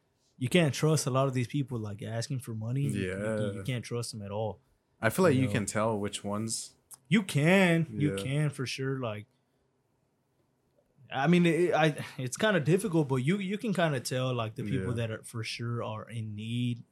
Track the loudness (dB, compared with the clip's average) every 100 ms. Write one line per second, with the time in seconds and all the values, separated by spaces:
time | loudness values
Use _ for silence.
0 | _ _ _ _ 2 4 4 2 2 2
1 | 2 2 2 0 -2 -4 -4 -6 -6 -8
2 | -6 -6 -4 -6 -6 -8 -4 -2 -2 -2
3 | -4 -4 -2 -2 -2 -4 -6 -6 -4 -6
4 | -6 -10 -8 -4 -4 -6 _ _ _ _
5 | 0 4 4 4 2 0 0 0 0 0
6 | -4 -6 -4 -4 -4 -6 -10 _ _ -20
7 | _ 0 2 2 4 6 6 4 0 0
8 | 0 0 -2 0 -2 -2 -6 -4 -4 -4
9 | -6 -8 -12 _ _ _ _ _ _ _
10 | _ _ _ _ _ _ _ _ _ _
11 | -6 2 6 6 6 6 4 4 4 2
12 | -8 -6 -6 0 2 4 4 2 4 2
13 | 2 0 0 0 -2 -4 -2 0 2 0
14 | -2 -2 -2 -2 -4 -6 -4 -2 -2 -2
15 | -4 -6 -8 -8 -8 -6 -6 -6 -6 -8
16 | -10 -10 -8 -8 -6 -2 -2 -4 -8